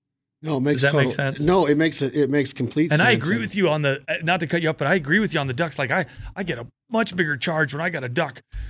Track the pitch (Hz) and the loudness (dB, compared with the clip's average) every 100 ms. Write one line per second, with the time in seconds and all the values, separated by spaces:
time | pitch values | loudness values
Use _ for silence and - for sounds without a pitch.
0 | _ _ _ _ 151 139 139 143 139 147 | _ _ _ _ -4 0 2 2 2 4
1 | 139 120 139 135 151 185 147 147 160 151 | 2 0 -2 0 2 4 4 4 2 0
2 | 135 151 139 147 135 - 123 151 160 151 | -2 2 2 2 0 -2 -4 0 2 4
3 | 220 202 143 226 220 196 175 151 143 139 | 4 2 0 -2 -2 0 2 2 0 -2
4 | - 156 165 180 165 170 156 - 139 185 | -4 -4 -2 -2 0 0 0 0 0 0
5 | 139 190 202 156 135 123 165 - 131 170 | 2 2 2 0 -2 -2 -4 -2 0 0
6 | 151 - - - 180 120 120 _ _ 226 | -2 -8 -14 -8 -8 -8 -10 _ _ -2
7 | 226 180 160 139 180 160 151 143 175 165 | -2 -2 -2 -2 -2 -2 -4 -4 -6 -4
8 | 127 120 151 - _ - | -4 -2 -4 -6 _ -10